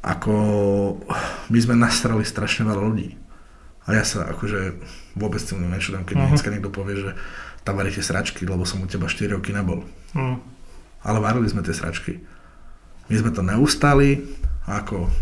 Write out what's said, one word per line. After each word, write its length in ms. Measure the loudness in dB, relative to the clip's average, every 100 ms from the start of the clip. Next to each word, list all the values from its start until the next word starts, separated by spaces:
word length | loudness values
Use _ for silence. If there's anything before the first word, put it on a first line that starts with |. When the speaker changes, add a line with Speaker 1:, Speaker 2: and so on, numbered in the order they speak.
Speaker 1:
Ako, 320 | -4 -4 2 2 4 4 4 4 2 -2 -4 -4 -4 -8 2
my 120 | 4
sme 200 | 6 6
nastrali 480 | 4 2 2 0 0
strašne 400 | -4 -4 0 0
veľa 160 | 2
ľudí. 320 | 0 0 -4 -10 -18 -20 -20 -20 -20 -14
A 100 | 0
ja 80 | 2
sa 240 | 2 -2 -4
akože 480 | -4 -2 -2 -4 -6 -12 -16 -12
vôbec 240 | -6 -4 -2
tomu 240 | -4 -4
nečudujem, 380 | -2 -2 -4 -4
keď 120 | 0 2
mi 80 |
Speaker 2:
Mhm. 60 | 6
Speaker 1:
dneska 180 | 4 4
niekto 200 | -4 -6
povie, 260 | -6 -4 -4
že 120 | -6 -8 -10 -12 -16 -10
tam 140 | -4 -2
varíte 240 | -2 -2
sračky, 420 | -2 -2 -2 -4
lebo 220 | -4 -2
som 180 | -2 -2
u 40 | -4
teba 200 | -2 -2
štyri 240 | -2 -2
roky 220 | -2 -2
nebol. 340 | -2 0 -2 -6 -16 -8
Speaker 2:
Mhm. 380 | -4 -2 -4 -8 -18 -18 -18 -20 -10
Speaker 1:
Ale 180 | -2 0
varili 280 | 2 2 2
sme 160 | 0
tie 80 | -2
sračky. 500 | -4 -4 -6 -6 -8 -12 -20 -20 -20 -20 -20 -20 -20 -2
My 80 | 0
sme 140 | 2
to 120 | 0
neustali 800 | 0 4 4 4 6 8 6 4 -2 -4 -2 -2
a 140 | -2 -4
ako 320 | -4 0 2 4